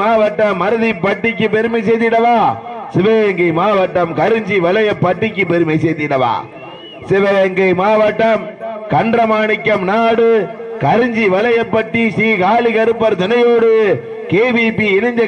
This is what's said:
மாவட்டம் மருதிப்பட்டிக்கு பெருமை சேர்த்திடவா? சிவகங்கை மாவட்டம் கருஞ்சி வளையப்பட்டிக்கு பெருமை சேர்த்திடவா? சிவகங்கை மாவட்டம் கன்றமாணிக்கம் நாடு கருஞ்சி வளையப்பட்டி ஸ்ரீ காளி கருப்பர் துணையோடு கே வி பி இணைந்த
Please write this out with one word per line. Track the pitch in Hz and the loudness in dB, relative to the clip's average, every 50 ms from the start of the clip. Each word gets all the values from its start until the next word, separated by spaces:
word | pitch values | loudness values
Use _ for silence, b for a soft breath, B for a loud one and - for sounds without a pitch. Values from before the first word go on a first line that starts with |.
| 202 | 0
மாவட்டம் | 220 233 214 214 208 208 214 214 208 190 175 | 0 2 2 2 0 0 0 0 0 0 -2
மருதிப்பட்டிக்கு | 175 208 233 226 226 226 208 170 170 196 196 - - 233 - - 220 202 208 | -2 -2 0 0 0 -2 -2 -2 -2 -2 -2 -2 -2 -4 -2 -2 -2 0 0
பெருமை | 220 220 233 226 233 196 | 0 0 0 -2 -2 0
சேர்த்திடவா? | 214 226 220 233 226 226 226 226 240 240 220 180 135 113 113 - - - - - - - | 0 0 2 2 2 2 2 2 2 2 2 2 0 -2 -4 -8 -12 -12 -12 -12 -4 -2
சிவகங்கை | 165 185 220 220 220 214 202 185 170 175 170 156 | 0 2 2 2 2 2 0 0 0 0 0 0
மாவட்டம் | 165 185 214 202 190 185 165 180 180 175 165 147 151 | 0 0 2 2 2 0 0 0 -2 -2 -2 0 0
கருஞ்சி | 160 208 226 226 214 185 208 190 170 | 0 0 0 0 0 -2 0 0 2
வளையப்பட்டிக்கு | 170 190 220 214 208 202 147 170 180 185 175 226 220 - 190 190 165 | 2 2 2 0 0 0 0 0 -2 0 -2 -4 -4 -4 -2 -2 0
பெருமை | 170 170 165 156 156 156 | 0 0 0 0 0 0
சேர்த்திடவா? | 165 165 156 147 151 147 143 131 123 117 107 82 - - - - - - - - - - - - - - | 0 -2 -2 -4 -4 -2 0 0 0 0 -2 -4 -6 -10 -16 -18 -18 -18 -18 -18 -20 -20 -18 -12 -4 0
சிவகங்கை | 190 196 202 196 196 196 190 190 185 180 190 185 175 180 | 0 2 2 2 2 2 2 0 0 0 2 2 2 2
மாவட்டம் | 190 214 220 214 214 208 208 226 220 226 220 196 - - - - - - - - - - 143 | 2 2 2 2 2 2 2 0 0 2 0 0 -4 -8 -12 -12 -12 -12 -10 -10 -6 -2 -2
கன்றமாணிக்கம் | 156 202 226 226 233 226 220 214 214 214 214 208 180 - - 208 196 180 185 | 0 0 2 2 2 2 2 2 0 0 0 -2 -2 -2 -2 -2 0 0 -2
நாடு | 208 226 226 226 233 226 226 226 226 214 180 - - - - - - - 135 | 0 0 2 2 2 2 4 4 2 2 0 -2 -8 -12 -12 -12 -8 -4 0
கருஞ்சி | 143 185 226 254 240 226 220 220 190 185 | 0 2 2 0 0 0 0 0 0 2
வளையப்பட்டி | 196 220 240 233 233 226 - 226 220 220 220 - 233 233 220 156 | 2 2 2 0 0 0 0 -2 -2 -2 -2 -2 -2 -2 0 0
ஸ்ரீ | - 220 220 220 180 | 0 0 0 0 0
காளி | 180 196 226 240 240 233 214 | 0 2 2 2 2 2 0
கருப்பர் | 220 226 226 226 220 220 220 208 175 | 2 0 0 0 0 0 0 0 0
துணையோடு | 185 196 240 240 240 240 240 226 226 226 220 220 214 196 156 120 - - - - - - | 0 0 2 2 2 4 4 4 4 4 4 4 2 2 0 -2 -4 -8 -12 -12 -4 -2
கே | 160 196 240 254 226 | 0 2 2 2 2
வி | 233 226 220 - | 0 0 0 0
பி | 196 214 208 190 | -2 0 0 0
இணைந்த | 196 226 247 240 233 226 | 0 0 0 0 0 0